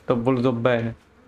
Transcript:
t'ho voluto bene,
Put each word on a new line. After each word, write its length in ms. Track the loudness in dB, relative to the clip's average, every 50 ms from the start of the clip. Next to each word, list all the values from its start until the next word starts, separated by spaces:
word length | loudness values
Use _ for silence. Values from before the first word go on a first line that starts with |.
| -4
t'ho 160 | -2 -2 0
voluto 320 | 0 0 0 2 2 0
bene, 440 | 0 0 0 0 0 0 -2 -4 -8 -10 _ _ _ _ -20